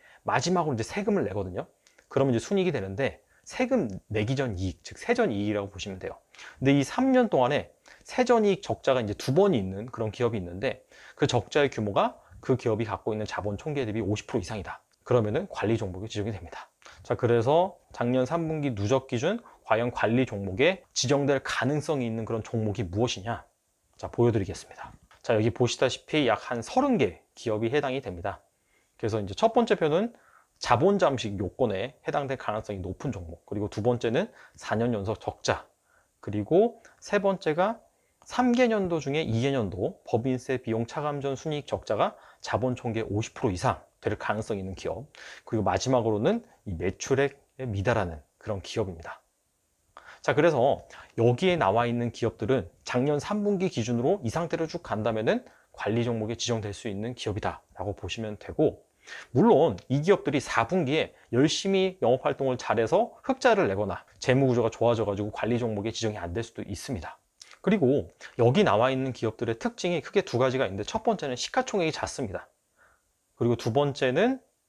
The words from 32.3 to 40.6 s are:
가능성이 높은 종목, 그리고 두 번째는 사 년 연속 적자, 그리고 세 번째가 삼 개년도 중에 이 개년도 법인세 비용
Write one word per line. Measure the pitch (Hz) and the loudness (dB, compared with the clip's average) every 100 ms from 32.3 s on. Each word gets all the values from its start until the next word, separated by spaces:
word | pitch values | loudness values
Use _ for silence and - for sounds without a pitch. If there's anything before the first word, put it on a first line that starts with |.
| 131 | -4
가능성이 | - 107 - 101 | -4 -4 -4 -6
높은 | 90 90 - | -6 -6 -6
종목, | 104 85 80 _ | -6 -10 -16 _
그리고 | 107 104 | -6 -4
두 | - | 0
번째는 | 107 120 120 123 220 - - - | 0 2 2 0 -2 -8 -20 -16
사 | - 110 | -4 0
년 | 120 | 0
연속 | 113 98 - | 0 -2 -4
적자, | - - - 104 - _ _ _ _ _ | -6 -4 -2 -2 -4 _ _ _ _ _
그리고 | - 101 104 165 233 - - _ | -6 -4 2 4 4 0 -20 _
세 | - 208 | -4 0
번째가 | 196 185 165 156 196 233 _ _ _ _ | 0 0 0 0 0 -2 _ _ _ _
삼 | - - 247 | -6 0 2
개년도 | 240 247 220 185 165 | 4 4 2 0 -2
중에 | 143 147 | 0 -2
이 | 160 113 | 0 0
개년도 | 135 135 101 92 120 - - | 2 0 -2 -2 -6 -6 -4
법인세 | 113 127 127 - | -2 0 -2 -2
비용 | 127 | -4